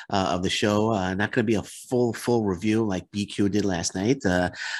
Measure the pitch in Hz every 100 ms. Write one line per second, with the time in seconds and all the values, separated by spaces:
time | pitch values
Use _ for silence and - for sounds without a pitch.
0 | - 101 87 87 92 - 107 104 110 107
1 | 92 95 104 131 113 104 80 - - 123
2 | 120 107 - 120 104 90 107 110 110 92
3 | - 104 98 - 101 101 98 87 - 92
4 | 104 139 98 90 90 - -